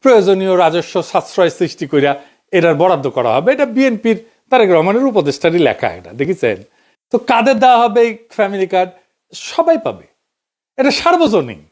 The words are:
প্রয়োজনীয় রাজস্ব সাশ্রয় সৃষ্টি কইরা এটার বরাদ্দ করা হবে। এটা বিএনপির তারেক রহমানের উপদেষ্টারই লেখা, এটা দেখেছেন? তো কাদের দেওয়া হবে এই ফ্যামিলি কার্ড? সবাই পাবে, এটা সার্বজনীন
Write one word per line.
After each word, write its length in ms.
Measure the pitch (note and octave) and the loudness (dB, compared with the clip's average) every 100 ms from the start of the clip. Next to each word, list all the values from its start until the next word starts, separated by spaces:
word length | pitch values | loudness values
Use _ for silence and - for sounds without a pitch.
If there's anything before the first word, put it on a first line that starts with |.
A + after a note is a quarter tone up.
প্রয়োজনীয় 560 | C4+ A#3 F#3+ F#3+ F#3+ F#3 | 4 4 4 0 0 2
রাজস্ব 440 | E3+ E3 D#3+ F#3 | 2 0 -4 -6
সাশ্রয় 480 | E3 F#3 - - E3+ | -4 -4 -4 -2 -2
সৃষ্টি 380 | - F3 - D3 | 0 -6 -6 -2
কইরা 280 | D3 C#3 C#3+ - _ _ | 0 0 -2 -10 _ _
এটার 240 | F3+ E3+ D3 | 0 2 2
বরাদ্দ 340 | F3+ E3 C3 | 2 0 -2
করা 260 | C3 A#2 A#2+ | -4 0 0
হবে। 180 | F3+ | 0
এটা 120 | C#4+ C#4 | 0 -2
বিএনপির 600 | A3+ C4 G#3+ A3+ A3 - _ _ | 0 0 0 -2 -2 -6 _ _
তারেক 220 | B3+ G3+ | 2 4
রহমানের 320 | E3+ E3+ G#3+ | 2 2 0
উপদেষ্টারই 560 | C4+ G#3 D3 C3+ E3+ E3+ | 0 0 -2 -2 -2 2
লেখা, 280 | C#3+ G#2 A#2 | 0 0 -6
এটা 260 | F2 F2 | -6 -16
দেখেছেন? 500 | G#2+ C#3+ F#3 B2 F#2+ G#2+ _ _ _ _ | -8 -6 -2 -4 -4 -10 _ _ _ _
তো 60 | A#3 | -4
কাদের 420 | - A#3 A#3 B3 | 0 0 2 2
দেওয়া 180 | B3+ A#3+ | 4 4
হবে 240 | A#3+ A3 | 2 2
এই 160 | A#3 A3 _ | 0 -2 _
ফ্যামিলি 380 | - G3+ G3+ F#3 | -4 -4 -2 -2
কার্ড? 220 | F#3+ F#3 - _ _ _ | -2 -2 -8 _ _ _
সবাই 440 | - - - E4 E4 | -18 -10 -2 0 0
পাবে, 260 | - G2 _ _ _ _ _ _ _ - | -2 -10 _ _ _ _ _ _ _ -2
এটা 140 | C4+ | -2
সার্বজনীন 760 | - E4+ F4 D#4 G3+ B2+ F2+ D2+ | 0 0 2 2 0 -4 -12 _